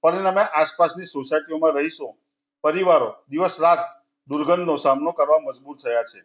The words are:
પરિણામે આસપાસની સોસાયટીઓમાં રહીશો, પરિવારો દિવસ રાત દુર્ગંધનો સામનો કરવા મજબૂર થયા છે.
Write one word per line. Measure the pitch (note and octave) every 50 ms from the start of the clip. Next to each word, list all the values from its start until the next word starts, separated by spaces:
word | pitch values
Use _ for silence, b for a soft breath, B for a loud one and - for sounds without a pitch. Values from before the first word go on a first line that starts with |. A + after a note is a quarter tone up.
| -
પરિણામે | D#3+ F3 F#3+ G3 F#3+ F#3 G3 G#3
આસપાસની | - D3+ D#3 D#3 D#3 - - E3+ D#3+ - F3+ F#3 - -
સોસાયટીઓમાં | C#3 C3 C3+ D3+ D#3 D3+ D#3+ D#3+ D#3 D#3+ D#3+ D3+
રહીશો, | C#3 D3 D#3+ D#3+ - D3 A#2+ - _ _ _ _ _ _ _ _ _ -
પરિવારો | D3+ D#3 F#3 F#3+ F3+ E3 D3+ B2+ A2 - - _ _
દિવસ | C3+ D#3 F#3 F3+ - -
રાત | D#3 E3+ F3 D#3+ E3+ E3+ - _ _ _ _ _ _ _
દુર્ગંધનો | C#3 D3 D3+ C#3+ F3 F3 F3+ E3 D#3
સામનો | C3+ - C#3+ C3+ C3+ D3 E3 E3+
કરવા | - D3 C#3+ D3+ D#3 D3+
મજબૂર | C3+ B2+ B2+ C3+ C#3 D3
થયા | C3+ - B2 A#2 A#2 A#2 -
છે. | - G2